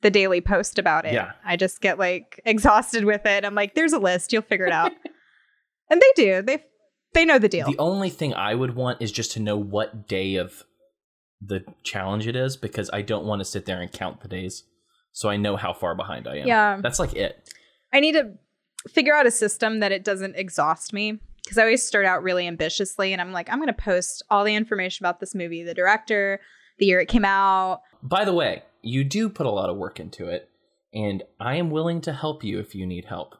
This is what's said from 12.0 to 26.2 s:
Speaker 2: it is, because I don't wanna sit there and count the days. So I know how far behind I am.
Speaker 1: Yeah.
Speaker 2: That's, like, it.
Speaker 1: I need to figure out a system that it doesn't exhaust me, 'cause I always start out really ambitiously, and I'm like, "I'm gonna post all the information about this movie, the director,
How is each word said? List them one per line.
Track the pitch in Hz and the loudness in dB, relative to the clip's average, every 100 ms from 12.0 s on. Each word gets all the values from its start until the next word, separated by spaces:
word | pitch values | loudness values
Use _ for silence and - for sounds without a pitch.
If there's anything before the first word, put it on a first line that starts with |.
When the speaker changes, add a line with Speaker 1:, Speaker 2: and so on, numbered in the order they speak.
| 95 104 110 | -4 -4 -4
Speaker 2:
it | 123 | -2
is, | 131 135 | -4 -4
because | 104 - 95 | -10 -8 -6
I | 101 | -6
don't | 104 107 90 | -4 -4 -2
wanna | 104 95 | -4 -4
sit | 101 90 | -8 -8
there | 92 | -8
and | 87 | -8
count | - 92 - | -10 -10 -10
the | 98 | -12
days. | 92 92 - _ _ _ _ _ | -10 -10 -12 _ _ _ _ _
So | - 107 | -6 -4
I | 101 | 0
know | 104 98 | 0 -2
how | 90 | -4
far | 90 90 85 | -4 -4 -4
behind | - - - | -6 -10 -10
I | 71 | -6
am. | 262 | 0
Speaker 1:
Yeah. | 226 214 196 | 2 2 0
Speaker 2:
That's, | 156 - | -4 -4
like, | 175 | -4
it. | - 98 - - - _ _ _ | -4 -6 -6 -20 -20 _ _ _
Speaker 1:
I | 277 | 2
need | 302 | 4
to | 311 240 196 _ _ _ - - | 2 0 -8 _ _ _ -20 -4
figure | - 277 302 | 0 4 6
out | 262 | 4
a | |
system | 233 214 - 220 220 | 4 -2 -2 -2 0
that | 202 | 0
it | 190 | -2
doesn't | 196 196 190 185 | -2 -4 -4 -8
exhaust | 190 - 147 170 - | -8 -2 0 0 -4
me, | 202 214 214 - - - | -6 -6 -6 -12 -18 -6
'cause | - | 2
I | |
always | 226 240 - | 4 4 2
start | 208 190 | 0 2
out | 185 | 0
really | 180 180 175 | 0 -2 -2
ambitiously, | 170 160 - 196 - 190 | -4 -4 -2 -6 -2 -2
and | 190 | -2
I'm | 180 | -4
like, | 185 170 | -6 -4
"I'm | 254 | -4
gonna | 302 | -2
post | 240 - 180 180 - - | -4 0 0 -2 -10 0
all | 208 | 2
the | 208 214 | 2 0
information | 226 202 185 185 180 | -2 -2 -4 -2 -4
about | 175 | -4
this | 190 | -6
movie, | 202 170 165 | -6 -6 -8
the | 170 | -10
director, | 170 180 214 220 214 | 0 2 2 2 0